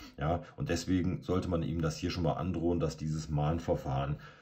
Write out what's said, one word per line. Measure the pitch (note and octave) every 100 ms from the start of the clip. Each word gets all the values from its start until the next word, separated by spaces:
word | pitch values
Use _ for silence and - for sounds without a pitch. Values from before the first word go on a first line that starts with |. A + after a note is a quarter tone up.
| - -
Ja, | D2+ F2 - -
und | -
deswegen | G2+ - F#2 F2+ E2
sollte | - F2+ F2
man | E2
ihm | D2+ E2
das | D#2+ -
hier | F2
schon | D2
mal | D#2
androhen, | C2 F2+ E2 E2+ F2
dass | D#2 -
dieses | D#2 D#2 D2+
Mahnverfahren | D2 D2 E2+ - D#2 C#2+ C2+ C#2+ D2 - -